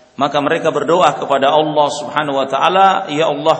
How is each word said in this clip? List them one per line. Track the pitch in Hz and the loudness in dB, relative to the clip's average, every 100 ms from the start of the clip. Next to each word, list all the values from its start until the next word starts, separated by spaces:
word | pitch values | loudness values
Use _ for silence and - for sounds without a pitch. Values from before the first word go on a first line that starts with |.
| _ - | _ -6
maka | 143 143 | -2 -2
mereka | 139 165 - | -2 -2 -2
berdoa | 143 143 175 156 - | -2 0 2 2 0
kepada | 139 135 139 | -2 0 2
Allah | 151 156 147 143 | 2 2 0 0
Subhanahu | - - 147 147 135 | -2 -6 -4 -2 -2
wa | 135 | -2
taala, | 135 165 185 196 - - | 0 2 4 4 2 -2
"Ya | 147 160 | -2 -2
Allah, | 143 156 | 0 0